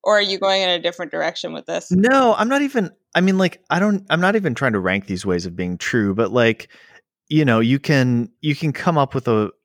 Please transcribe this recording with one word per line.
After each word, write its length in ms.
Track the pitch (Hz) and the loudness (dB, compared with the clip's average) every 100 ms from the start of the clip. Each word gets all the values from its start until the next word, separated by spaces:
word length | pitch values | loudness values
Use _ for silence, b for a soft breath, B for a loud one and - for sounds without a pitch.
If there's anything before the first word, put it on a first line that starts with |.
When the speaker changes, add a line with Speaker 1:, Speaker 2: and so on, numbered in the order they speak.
Speaker 1:
Or 140 | - 208 | 2 2
are 40 | |
you 160 | 202 190 | 0 -2
going 240 | 196 196 | 0 0
in 80 | 185 | 0
a 100 | 175 | -2
different 300 | 170 170 165 | -4 -6 -10
direction 420 | 165 160 170 175 | -6 -6 -6 -10
with 120 | 160 151 | -12 -8
this? 220 | 170 - | -8 -2
Speaker 2:
No, 460 | 180 220 269 247 214 | 0 2 4 2 2
I'm 120 | 214 | 0
not 120 | 277 | 0
even, 300 | 285 254 185 _ _ 165 | -2 -2 -4 _ _ 0
I 60 | |
mean, 160 | 185 190 | 2 2
like, 240 | 185 - _ | 0 -2 _
I 100 | 165 | 0
don't, 260 | 208 196 196 | 0 0 -2
I'm 100 | 160 | 0
not 160 | 185 214 | 2 2
even 180 | 185 | 0
trying 200 | 117 135 | -2 0
to 60 | 107 | 0
rank 260 | 92 98 - | 0 -2 -2
these 180 | 90 98 | -6 -2
ways 200 | 90 90 | -2 -4
of 100 | 87 | -6
being 220 | 90 90 | -6 -6
true, 360 | - 120 101 | -2 0 0
but, 180 | 98 107 | 0 0
like, 340 | 117 117 110 - B B B _ _ _ | 2 2 0 -8 B B B _ _ _
you 160 | 151 147 | 2 4
know, 160 | 113 | 4
you 180 | 117 135 | 2 0
can, 500 | - 143 127 120 117 _ | 2 2 2 0 -2 _
you 120 | 151 | -4
can 200 | 143 156 | -2 -4
come 240 | 135 - 160 | -2 -2 0
up 180 | 135 135 | 0 -2
with 140 | 123 | 0
a 200 | 110 107 - | 0 0 -6